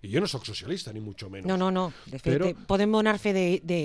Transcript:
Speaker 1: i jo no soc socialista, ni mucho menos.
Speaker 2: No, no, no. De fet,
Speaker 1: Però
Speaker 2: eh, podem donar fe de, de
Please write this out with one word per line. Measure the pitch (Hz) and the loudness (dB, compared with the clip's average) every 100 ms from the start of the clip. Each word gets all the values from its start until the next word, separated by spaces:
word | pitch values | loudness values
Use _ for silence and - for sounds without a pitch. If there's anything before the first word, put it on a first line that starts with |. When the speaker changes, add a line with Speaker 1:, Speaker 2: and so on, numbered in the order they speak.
Speaker 1:
i | 98 | -4
jo | 131 | 0
no | 196 | 0
soc | 139 - | -4 -8
socialista, | 101 98 180 120 | -10 -8 -8 -8
ni | 110 | -10
mucho | 107 98 98 | -10 -12 -12
menos. | 98 180 | -6 -2
Speaker 2:
No, | 185 | 0
no, | 185 | 2
no. | 185 180 - - | 0 -2 -6 -12
De | 135 | -4
fet, | 165 | 0
Speaker 1:
Però | 151 180 | 2 2
Speaker 2:
eh, | - - | -2 0
podem | 196 208 | 2 4
donar | 220 214 202 | 4 4 2
fe | 208 | 2
de, | 190 180 185 | 2 2 2
de | 165 175 | 0 -2